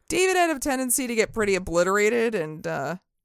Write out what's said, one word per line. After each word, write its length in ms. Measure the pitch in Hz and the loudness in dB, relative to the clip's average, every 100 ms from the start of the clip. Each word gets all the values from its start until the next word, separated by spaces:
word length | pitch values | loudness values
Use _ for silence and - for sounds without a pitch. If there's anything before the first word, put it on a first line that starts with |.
| - | -4
David 280 | - 381 370 | 0 2 4
had 140 | 339 | 2
a 40 | 277 | 0
tendency 480 | 302 262 254 240 247 | -2 -2 0 -2 0
to 80 | |
get 180 | 226 190 | 0 0
pretty 220 | 226 202 | 0 0
obliterated 800 | 185 185 170 175 202 208 233 226 | 0 0 2 2 2 2 2 0
and, 320 | 214 156 156 165 | -2 -6 -8 -6
uh, 300 | 160 139 180 _ _ | -6 -6 -8 _ _